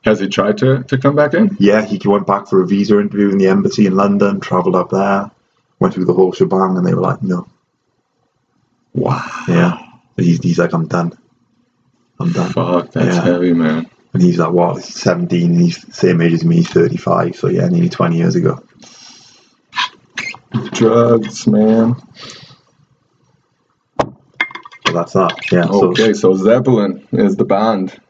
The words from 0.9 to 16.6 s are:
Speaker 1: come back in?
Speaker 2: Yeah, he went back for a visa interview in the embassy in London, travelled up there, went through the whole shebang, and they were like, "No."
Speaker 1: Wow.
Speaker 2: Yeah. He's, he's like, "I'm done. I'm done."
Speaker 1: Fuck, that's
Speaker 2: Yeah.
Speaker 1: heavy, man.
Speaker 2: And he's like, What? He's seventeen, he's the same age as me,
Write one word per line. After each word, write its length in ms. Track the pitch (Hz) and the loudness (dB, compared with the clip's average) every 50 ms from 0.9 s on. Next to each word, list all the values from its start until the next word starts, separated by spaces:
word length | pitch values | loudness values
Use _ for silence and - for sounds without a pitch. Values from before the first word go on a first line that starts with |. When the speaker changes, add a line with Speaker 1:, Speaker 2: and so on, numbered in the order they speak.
| - 135 | -4 0
Speaker 1:
come 160 | 135 143 147 | 0 0 2
back 180 | 147 147 147 139 | 2 0 2 2
in? 240 | 170 220 196 196 - | 2 0 0 0 2
Speaker 2:
Yeah, 240 | 98 101 104 110 107 | 2 4 4 2 0
he 160 | - 107 92 - 101 | -2 -6 -4 0 0
went 200 | 101 101 98 - | 0 0 2 0
back 200 | 98 101 101 - | -2 -2 -2 0
for 140 | - 95 | 0 0
a 60 | 92 87 | 2 2
visa 320 | 101 98 101 98 107 104 | 0 0 2 2 2 2
interview 300 | 104 104 - 101 101 101 | 2 0 -2 0 0 0
in 80 | 98 98 | 2 2
the 80 | 95 92 | 2 2
embassy 400 | 98 101 98 - - - 107 95 | 2 2 0 0 2 2 0 2
in 80 | 92 | 2
London, 440 | 95 101 101 101 101 104 101 98 95 | 0 0 2 2 2 0 0 0 -4
travelled 360 | - - 92 92 87 95 90 | -6 -2 -2 -2 0 0 0
up 160 | 92 87 - | 0 -2 -2
there, 400 | - 95 98 98 98 98 101 104 _ _ _ _ _ _ _ _ _ _ | -2 -2 0 0 -2 -2 -4 -8 _ _ _ _ _ _ _ _ _ _
went 160 | 92 92 - | -2 -2 -2
through 100 | 92 92 | -2 -2
the 80 | 90 90 | 0 2
whole 180 | 92 95 92 | 2 2 2
shebang, 460 | 90 - 95 87 95 95 95 92 92 90 | 2 0 -2 0 2 0 0 0 0 0
and 80 | 90 | 0
they 80 | 90 90 | 0 0
were 80 | 87 | 0
like, 220 | 90 92 92 - - | 0 -2 -4 -4 -4
"No." 240 | 95 90 87 87 _ _ _ _ _ _ _ _ _ _ _ _ _ _ _ _ _ _ _ _ _ _ _ _ _ _ _ _ _ _ | -4 -4 -4 -6 _ _ _ _ _ _ _ _ _ _ _ _ _ _ _ _ _ _ _ _ _ _ _ _ _ _ _ _ _ _
Speaker 1:
Wow. 340 | - - - - - - - - - - - | -4 -2 -2 -2 -4 -6 -12 -14 -12 -4 -2
Speaker 2:
Yeah. 320 | 87 85 87 87 87 - - - - - _ _ _ - | 0 2 2 0 -2 -4 -12 -20 -20 -20 _ _ _ -2
He's, 240 | 87 85 85 82 - | 2 2 2 2 0
he's 160 | 90 85 82 | -2 0 0
like, 140 | 87 85 - | -2 -2 -2
"I'm 140 | 85 80 76 | -4 -4 -2
done. 300 | 87 87 85 85 - _ _ _ _ _ _ _ _ _ _ _ _ _ _ _ _ _ _ _ _ _ | -4 -4 -4 -4 -8 _ _ _ _ _ _ _ _ _ _ _ _ _ _ _ _ _ _ _ _ _
I'm 120 | - 87 85 | -4 -4 -2
done." 180 | 87 87 90 | -2 -4 -4
Speaker 1:
Fuck, 400 | - 90 87 87 90 87 85 - | -4 -4 -2 0 -2 -2 -2 -4
that's 240 | - 80 85 90 90 | -4 -2 0 0 0
Speaker 2:
Yeah. 80 | 87 85 | 0 0
Speaker 1:
heavy, 300 | 87 87 87 90 90 85 | 0 0 0 0 0 0
man. 360 | 85 82 78 78 80 82 - _ _ _ _ _ | 2 0 0 -2 -2 -6 -8 _ _ _ _ _
Speaker 2:
And 80 | - | 2
he's 180 | 175 90 85 85 | 2 2 2 2
like, 120 | 85 80 87 | 0 0 2
What? 220 | 87 85 85 90 | 2 0 0 -2
He's 200 | - - - - | -6 -10 -14 -16
seventeen, 600 | - - 101 87 85 87 85 90 87 85 85 85 85 | -4 -2 -2 0 0 -2 -2 -2 0 0 2 2 2
he's 220 | 87 85 82 - - | 2 2 0 -4 -14
the 80 | - | -20
same 300 | - - - 92 90 82 | -8 -2 0 2 2 2
age 100 | 85 85 | 2 2
as 140 | 82 82 80 | 0 0 0
me, 180 | 85 82 85 | 2 2 2